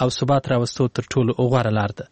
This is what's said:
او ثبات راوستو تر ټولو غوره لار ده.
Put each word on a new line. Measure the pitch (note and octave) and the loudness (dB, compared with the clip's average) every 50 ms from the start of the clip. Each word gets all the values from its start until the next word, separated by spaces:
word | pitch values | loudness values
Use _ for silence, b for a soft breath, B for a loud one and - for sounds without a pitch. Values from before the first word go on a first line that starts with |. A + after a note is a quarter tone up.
او | C3 B2+ | 0 -2
ثبات | - - D3+ B2+ C#3+ C3+ - - | -2 -2 0 0 2 0 0 0
راوستو | C3 A#2+ A#2+ - - - C3 B2 | 0 0 0 -2 -2 -2 -2 -2
تر | - - - - | -2 -4 -6 -2
ټولو | - C3+ A#2+ A#2 B2 - | 0 2 2 2 2 2
غوره | B2+ B2 C3 B2+ A#2 A2 G#2+ G#2+ | 2 2 2 2 2 0 0 0
لار | G2+ G2+ - - | -2 -2 -6 -10
ده. | - - | -16 -18